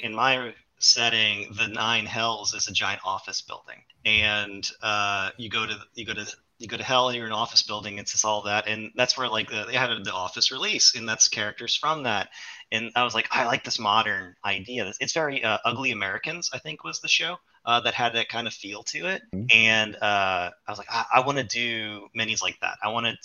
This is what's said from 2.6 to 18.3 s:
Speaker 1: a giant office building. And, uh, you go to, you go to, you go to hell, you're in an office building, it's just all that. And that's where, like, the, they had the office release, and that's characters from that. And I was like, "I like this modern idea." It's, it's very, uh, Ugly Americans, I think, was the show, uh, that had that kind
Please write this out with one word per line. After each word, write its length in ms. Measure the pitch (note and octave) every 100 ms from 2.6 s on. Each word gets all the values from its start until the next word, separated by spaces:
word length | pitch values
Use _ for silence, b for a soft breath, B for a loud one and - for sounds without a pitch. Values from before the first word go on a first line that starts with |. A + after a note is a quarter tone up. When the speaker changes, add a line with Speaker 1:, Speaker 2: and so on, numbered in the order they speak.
| G#2+
Speaker 1:
a 40 |
giant 280 | F#2+ G2 G2+
office 360 | F#2+ F#2+ - F#2+
building. 360 | - - - - _ _
And, 640 | A2 G#2+ G#2+ G#2 G2+ G2 G2+ -
uh, 480 | A2 G#2 G2+ G2+ F#2+ -
you 120 | A2+
go 180 | A2+ A2
to, 100 | G#2 -
you 100 | -
go 100 | G#2+
to, 120 | G#2 G#2 - _ _
you 80 | A2+
go 80 | A#2
to 60 |
hell, 280 | G#2+ B2+ B2+
you're 140 | B2 A2+
in 60 |
an 60 | A2
office 240 | A#2 -
building, 340 | - G#2 G#2 G2+
it's 140 | G2+
just 120 | B2+
all 180 | A2 G#2
that. 240 | G2+ G#2 G#2
And 220 | G#2+ G#2+ B2
that's 200 | B2 C3+
where, 100 | A#2+
like, 200 | A2 G2+
the, 140 | A2
they 100 | G#2
had 160 | B2+ B2 A2
the 80 | G2+
office 380 | F#2 F#2 A#2 -
release, 420 | C3 G3+ D#3 - A#2+
and 120 | A2+
that's 200 | A2 -
characters 480 | A2+ G#2 - A#2 -
from 260 | D3 D#3
that. 260 | B2+ G#2 - B B B B
And 180 | A2 A#2 A#2+
I 80 |
was 100 | A#2+
like, 140 | A2+ -
"I 140 | - A#2+
like 180 | C3+
this 140 | B2 A#2+
modern 540 | G#2+ G#2+ G#2+ G2 F2+ -
idea." 420 | G#2 G2 G2 B2 F#2+
It's, 100 | -
it's 120 | C3+
very, 300 | E3 D3+ C#3
uh, 140 | A2 G#2
Ugly 260 | A#2 A#2 C3
Americans, 580 | G#2+ G2 G2+ D#3 E3+ -
I 60 | C3
think, 260 | D#3 D3+
was 160 | E3 D#3
the 80 | D#3
show, 280 | - E3 F3 _ _
uh, 160 | A#2 A#2+
that 140 | A2+
had 200 | - A#2+
that 140 | A2+
kind 180 | A2